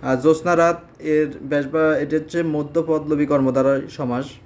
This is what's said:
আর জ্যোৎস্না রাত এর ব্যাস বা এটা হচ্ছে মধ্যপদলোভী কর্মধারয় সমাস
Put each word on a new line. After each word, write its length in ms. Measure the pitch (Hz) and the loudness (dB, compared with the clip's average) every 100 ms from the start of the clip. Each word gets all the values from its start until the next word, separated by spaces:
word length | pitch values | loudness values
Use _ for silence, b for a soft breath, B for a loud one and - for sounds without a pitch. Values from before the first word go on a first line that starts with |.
আর 160 | 131 131 | -2 2
জ্যোৎস্না 400 | 143 156 175 170 | 4 2 2 4
রাত 260 | 170 175 - - | 4 2 -8 -12
এর 380 | 156 151 147 - | 0 0 0 -4
ব্যাস 240 | 135 147 135 | -4 -2 -2
বা 300 | 160 156 147 | 0 2 2
এটা 180 | 147 156 | 0 -2
হচ্ছে 260 | 151 170 | -2 -4
মধ্যপদলোভী 800 | 165 151 147 147 156 156 147 151 143 | -2 -2 -2 -2 0 -2 0 -2 2
কর্মধারয় 640 | 147 131 127 135 139 139 | 2 2 2 2 0 -4
সমাস 380 | - 131 123 139 - | -8 -4 -4 -6 -14